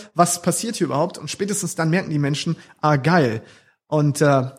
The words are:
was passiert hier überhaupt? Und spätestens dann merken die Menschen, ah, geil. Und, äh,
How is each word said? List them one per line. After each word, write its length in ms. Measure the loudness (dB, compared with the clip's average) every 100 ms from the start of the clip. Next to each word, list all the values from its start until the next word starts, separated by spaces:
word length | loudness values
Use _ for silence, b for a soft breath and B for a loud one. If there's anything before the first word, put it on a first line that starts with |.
| B
was 280 | 2 2 0
passiert 340 | -2 -2 -4 -4
hier 80 | -2
überhaupt? 300 | 0 -2 -4
Und 120 | -12
spätestens 440 | -6 -4 -4 -4 -2
dann 140 | 0
merken 220 | 0 0
die 80 | -2
Menschen, 360 | 0 -2 -4 -6 B B
ah, 160 | 0 2
geil. 460 | 4 4 2 0 -8 b b b _
Und, 340 | 0 0 2
äh, 220 | 4 4 0